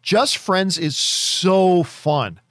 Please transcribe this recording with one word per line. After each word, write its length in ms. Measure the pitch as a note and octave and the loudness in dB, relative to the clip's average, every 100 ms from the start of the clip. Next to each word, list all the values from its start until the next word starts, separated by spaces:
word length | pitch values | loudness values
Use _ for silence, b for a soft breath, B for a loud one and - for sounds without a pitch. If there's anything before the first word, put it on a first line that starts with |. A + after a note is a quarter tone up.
Just 340 | - G#3+ - - | -2 0 0 -2
Friends 400 | - F#3 F#3+ E3 | -2 0 0 -2
is 200 | D#3 C3 | -4 -4
so 840 | - - - - F3 F#3+ F#3 F3 | -4 -2 -4 -2 2 4 4 2
fun. 580 | D#3 - D3+ D3 G#2+ E2 _ | 0 -4 -4 -2 -4 -8 _